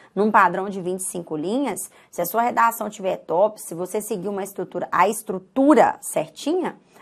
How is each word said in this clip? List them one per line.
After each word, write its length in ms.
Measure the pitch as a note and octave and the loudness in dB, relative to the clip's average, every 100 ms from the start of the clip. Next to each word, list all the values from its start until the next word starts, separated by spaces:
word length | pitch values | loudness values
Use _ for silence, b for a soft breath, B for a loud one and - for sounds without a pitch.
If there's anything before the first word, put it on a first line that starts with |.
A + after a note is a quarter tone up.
| b F#3+ | b 0
num 160 | G#3+ | 4
padrão 380 | A3 F#3 F3+ G3 | 6 4 2 -6
de 120 | G3 | -6
vinte 200 | F3 F#3 | -6 -6
e 20 | |
cinco 320 | - F#3 E3+ D#3 | -6 -10 -8 -6
linhas, 420 | E3+ B3 C#4 F3+ - b b | -2 -2 -2 -6 -10 b b
se 100 | - | -6
a 60 | F3 | -4
sua 160 | A3 | 0
redação 480 | A#3+ A#3 A#3 A#3 G#3+ | 0 2 2 0 -8
tiver 280 | G#3+ F#3+ E3+ | -6 -4 -4
top, 440 | - E3 G#3+ G#3+ | -2 2 2 0
se 140 | - E3+ | -12 -8
você 260 | F#3 G#3+ | -4 -6
seguir 280 | G#3 G#3+ F#3 | -4 -6 -6
uma 140 | G3+ | -6
estrutura, 460 | G3 - F3+ F3+ - | -8 -8 -8 -6 -2
a 160 | D#3+ F#3+ | 2 2
estrutura 920 | - - F#3+ - - C#4 C#4+ C#3 - | 0 -6 -8 -4 2 6 8 6 2
certinha, 800 | - D#3+ D#3 - C#4 F4+ B3 - b b | -4 -4 -4 -6 -2 -2 -2 -8 b b